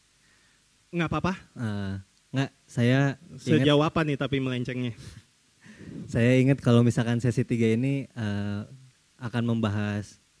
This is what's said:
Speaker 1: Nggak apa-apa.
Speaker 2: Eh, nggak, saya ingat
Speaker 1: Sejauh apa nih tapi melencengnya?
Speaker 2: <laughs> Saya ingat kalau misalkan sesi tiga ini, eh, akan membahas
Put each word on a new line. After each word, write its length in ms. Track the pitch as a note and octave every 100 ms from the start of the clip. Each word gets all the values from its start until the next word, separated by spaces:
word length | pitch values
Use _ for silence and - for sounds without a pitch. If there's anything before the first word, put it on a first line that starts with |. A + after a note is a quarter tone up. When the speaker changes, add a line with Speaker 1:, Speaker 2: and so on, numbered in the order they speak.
| _ _ _ _ _ _ _ _ _ F3
Speaker 1:
Nggak 140 | D#3
apa-apa. 220 | D#3 E3+ F#3 - -
Speaker 2:
Eh, 360 | A2+ G2+ G2 G2 - _ _
nggak, 200 | C3 C#3 _
saya 560 | _ - A#2+ C3 C#3 - - -
ingat 320 | - D#3 D3
Speaker 1:
Sejauh 160 | D3
apa 160 | D#3+ E3+ D#3
nih 80 | C3+
tapi 240 | C3+ C#3
melencengnya? 560 | C3 B2 B2+ B2+ B2 -
Speaker 2:
<laughs> 1120 | - - _ _ _ _ - - - - -
Saya 320 | B2 A#2+ C3
ingat 240 | C3 C3+
kalau 240 | B2+ A#2+ A#2+
misalkan 320 | B2 A#2 A#2
sesi 240 | B2 A#2+
tiga 240 | A#2 A#2 A2+
ini, 400 | A2+ C3+ C#3 B2
eh, 540 | A#2+ G#2+ G2+ G2+ G2+ A2+ C3 C3 _ _ -
akan 240 | B2 A#2+
membahas 760 | A#2 A#2 G#2+ G#2 G#2 G#2 G2+ - _ _